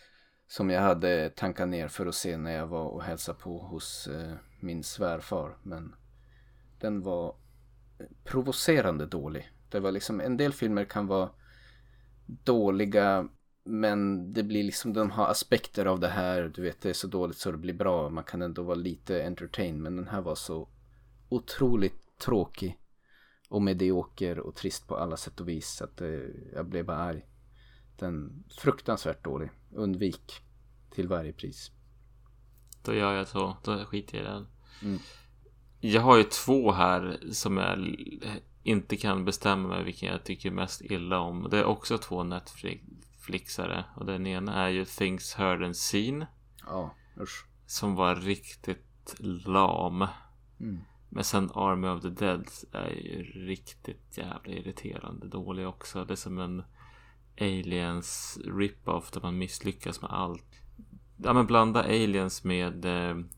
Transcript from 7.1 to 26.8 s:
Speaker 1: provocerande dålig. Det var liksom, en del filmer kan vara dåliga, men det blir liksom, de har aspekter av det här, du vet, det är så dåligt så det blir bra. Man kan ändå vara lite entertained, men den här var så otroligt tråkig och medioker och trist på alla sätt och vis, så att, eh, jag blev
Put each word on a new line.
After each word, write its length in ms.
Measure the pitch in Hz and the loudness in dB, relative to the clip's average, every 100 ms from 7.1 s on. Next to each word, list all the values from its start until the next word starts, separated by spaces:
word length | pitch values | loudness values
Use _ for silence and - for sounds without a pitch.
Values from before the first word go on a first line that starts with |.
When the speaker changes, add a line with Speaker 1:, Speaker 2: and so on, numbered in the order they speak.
| 87 85 - - - - - - - - - | -2 -2 -8 -20 -20 -20 -20 -20 -18 -18 -14
Speaker 1:
provocerande 840 | - 131 131 127 - 156 98 78 73 | -2 0 0 2 6 6 6 2 -2
dålig. 440 | 87 73 76 - - - | -4 -4 -8 -10 -20 -6
Det 100 | 104 | 0
var 120 | 98 | 0
liksom, 280 | 98 - 107 | 0 -2 -2
en 160 | 123 123 | 0 2
del 160 | 143 | 2
filmer 320 | 139 113 104 | 2 0 2
kan 220 | 101 107 101 | 0 -2 2
vara 240 | 95 92 - - - - - - - - - - | 2 2 -4 -20 -20 -20 -20 -20 -20 -20 -20 -16
dåliga, 1000 | - - 120 101 98 104 101 101 98 87 - _ _ | -6 4 6 6 4 4 6 6 4 2 -8 _ _
men 680 | - 110 107 104 101 98 90 | -6 2 2 4 2 0 -2
det 100 | 110 | -2
blir 220 | 104 104 | 0 2
liksom, 280 | 101 - 117 | 0 -2 -2
de 180 | 107 107 | 2 2
har 160 | 107 104 | 4 4
aspekter 600 | - - - - - 95 | 4 4 2 2 0 2
av 140 | 92 | 4
det 80 | 87 | 2
här, 440 | 92 90 92 82 | 2 0 0 -2
du 80 | 76 | -2
vet, 180 | 87 - | -4 -2
det 80 | 95 | -2
är 40 | |
så 120 | 87 95 | -2 -2
dåligt 300 | 92 87 80 | 0 0 -2
så 120 | 98 | -4
det 60 | 80 | -2
blir 160 | 87 | -4
bra. 340 | 87 98 87 76 | 0 2 2 2
Man 160 | 80 | -4
kan 180 | - 90 | -6 -4
ändå 200 | 87 82 | -4 -4
vara 120 | 87 85 | -2 0
lite 500 | 87 82 - 90 85 | -2 -6 -2 -2 0
entertained, 540 | 87 87 - 90 76 | -4 -8 -4 -4 -2
men 160 | 78 90 | -4 -6
den 120 | 95 | -4
här 120 | 107 | -4
var 140 | 87 | -2
så 340 | - - 80 - - - - - - - | -4 -4 -6 -8 -16 -20 -20 -20 -20 -4
otroligt 880 | 123 - - 131 120 95 - - _ | -4 -2 0 4 6 4 0 -14 _
tråkig 600 | - 113 85 - 92 - - _ _ - _ _ _ | 2 2 2 -4 -6 -6 -16 _ _ -20 _ _ _
och 140 | 104 | 2
medioker 760 | 98 92 92 90 - - 90 85 | 2 4 4 2 0 -2 -2 -2
och 180 | - - | -6 -6
trist 320 | 95 - - | -4 -6 -6
på 80 | - | -4
alla 200 | 82 80 | -4 -4
sätt 240 | - - | -8 -8
och 80 | 87 | -4
vis, 280 | 80 - - | -4 -6 -10
så 80 | |
att, 160 | - - | -10 -6
eh, 80 | 85 78 - - - | -6 -6 -8 -12 -10
jag 120 | - 87 | -8 -4
blev 180 | 90 | -4